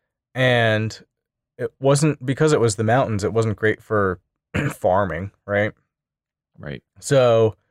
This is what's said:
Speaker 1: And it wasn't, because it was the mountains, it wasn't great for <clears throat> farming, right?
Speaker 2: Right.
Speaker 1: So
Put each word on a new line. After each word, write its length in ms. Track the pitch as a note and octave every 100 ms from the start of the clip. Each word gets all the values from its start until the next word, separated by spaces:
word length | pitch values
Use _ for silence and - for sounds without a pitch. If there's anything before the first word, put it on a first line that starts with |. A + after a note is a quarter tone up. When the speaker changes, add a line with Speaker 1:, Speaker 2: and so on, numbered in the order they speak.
| _ _ _
Speaker 1:
And 640 | - B2+ B2 A2+ G#2+ A2 - - _ _ _ _ -
it 140 | - -
wasn't, 440 | C3+ C#3 D3+ C#3+ B2+
because 280 | C3 D#3
it 60 | D3
was 140 | A#2 G#2
the 60 |
mountains, 400 | A2 A#2+ A2+ G#2 F#2+
it 80 |
wasn't 240 | A2 A2 G2+
great 260 | A2 G#2+
for 360 | - G#2+ G2 F2+ _ _ _
<clears throat> 240 | - D3 -
farming, 540 | G#2 F#2 G2 D#2+ G2 - -
right? 280 | G2+ G#2+ - _ _ _ _ _ _ _ -
Speaker 2:
Right. 240 | D2 C#2 - _
Speaker 1:
So 540 | - C#3 B2 A2+ A2+ - _